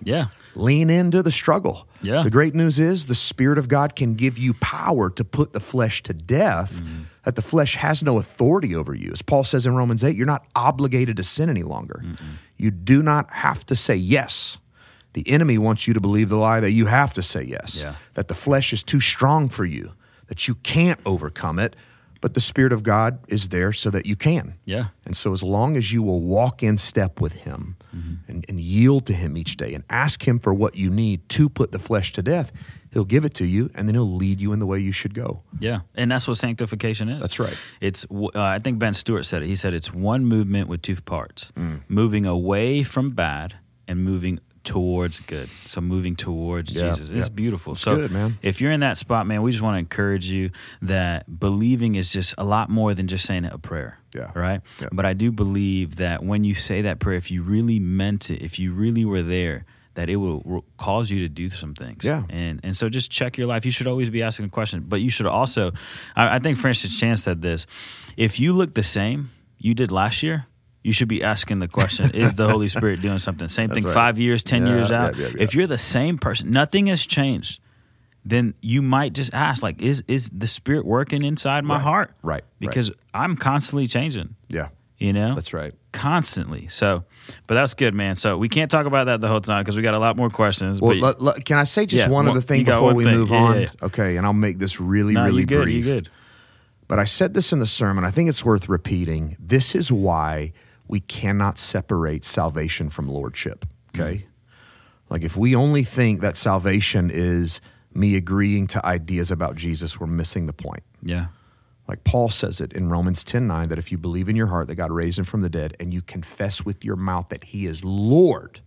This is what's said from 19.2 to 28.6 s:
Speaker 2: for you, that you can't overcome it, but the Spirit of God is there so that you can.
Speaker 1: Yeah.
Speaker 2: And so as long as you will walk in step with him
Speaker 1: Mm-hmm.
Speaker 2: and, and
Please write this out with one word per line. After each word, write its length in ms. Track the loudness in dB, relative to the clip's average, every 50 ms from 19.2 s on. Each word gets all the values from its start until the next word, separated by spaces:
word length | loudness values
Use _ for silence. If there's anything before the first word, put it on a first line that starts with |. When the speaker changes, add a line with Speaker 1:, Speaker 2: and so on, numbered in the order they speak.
| 4 4 4 4 2 0
Speaker 2:
for 160 | -2 -2 -4
you, 280 | -4 -4 -6 -10 -12 -16 _ _ _ _ _ _ -12
that 180 | -8 -4 -4 -4
you 60 | -4
can't 440 | -4 -4 0 2 4 4 4 2 0 -2
overcome 520 | -2 -2 -2 -2 -6 -8 -6 -6 -4 -2 0
it, 180 | -2 -2 -4 -8 -20 _ _ _ _ _ -10 -6
but 140 | -4 -2 0
the 60 | 0
Spirit 320 | 0 0 2 4 4 4
of 100 | 4 2
God 360 | 2 2 2 4 2 2 0 -4 -6 -4
is 200 | -4 -2 -2 -2
there 240 | 0 0 0 0
so 180 | 0 -2 -2 -2
that 160 | -2 -2 -2
you 100 | -2 -2
can. 380 | 0 2 2 2 2 -2 -6 -12 -14 _
Speaker 1:
Yeah. 220 | -6 -4 -4 -4 -6 -8 _ -10
Speaker 2:
And 100 | -8 -6
so 160 | -4 -4 -2
as 100 | -2 -2
long 340 | -2 0 0 2 2 2 0
as 160 | 0 0 0
you 100 | 0 0
will 180 | 0 2 0 0
walk 400 | 0 2 2 2 2 2 0 0
in 140 | 2 2 2
step 440 | 2 0 -2 0 0 0 0 0 -2
with 120 | -2 -2
him 440 | -4 -6 -10 -10 -10 -10 -10 -12 -12 -16 -16 _ -12
Speaker 1:
Mm-hmm. 200 | -10 -8 -8 -10 -10 -12 -10
Speaker 2:
and, 160 | -10 -10 -8 -8
and 100 | -6 -6